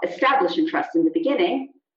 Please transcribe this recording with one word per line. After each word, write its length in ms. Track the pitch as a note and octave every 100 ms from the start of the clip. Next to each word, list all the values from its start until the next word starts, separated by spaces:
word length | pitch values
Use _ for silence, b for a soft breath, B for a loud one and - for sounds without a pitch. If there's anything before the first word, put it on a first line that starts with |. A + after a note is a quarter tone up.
establishing 640 | - - C4 C4+ F#4 - D#3
trust 280 | - - E3
in 80 |
the 80 | E3
beginning, 600 | E3 C4 - - C4+ - _ _